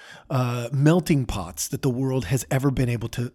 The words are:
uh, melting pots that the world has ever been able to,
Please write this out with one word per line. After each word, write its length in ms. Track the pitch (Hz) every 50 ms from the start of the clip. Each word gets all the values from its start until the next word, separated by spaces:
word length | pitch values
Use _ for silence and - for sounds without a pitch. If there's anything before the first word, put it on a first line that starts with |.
| - - - - - -
uh, 400 | - 127 127 123 120 123 120 120
melting 540 | 147 135 143 151 170 180 - - 165 139 123
pots 420 | - - 107 87 85 92 - - -
that 120 | - -
the 80 | - 139
world 380 | 120 123 135 131 131 131 120
has 180 | - 143 123 - -
ever 200 | 143 135 131 143
been 200 | 127 135 131 120
able 180 | 120 113 113 117
to, 240 | - - 117 127 -